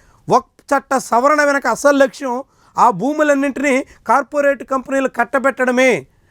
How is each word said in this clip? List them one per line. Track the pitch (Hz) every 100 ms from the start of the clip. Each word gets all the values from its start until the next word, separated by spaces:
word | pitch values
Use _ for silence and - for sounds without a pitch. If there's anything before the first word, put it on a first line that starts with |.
| _ _ -
వక్ఫ్ | 240 - _ -
చట్ట | 277 - 262
సవరణ | - 233 277 302
వెనక | 285 277 277
అసలు | 220 285 277
లక్ష్యం | 269 - 269 247 - _ _ -
ఆ | 220
భూములన్నింటినీ | 180 254 302 302 277 285 277 285 262 - - -
కార్పొరేట్ | 254 285 294 285 269
కంపెనీలు | 269 262 247 269 262
కట్టబెట్టడమే | - 233 277 262 240 254 247 262 180 131 _ _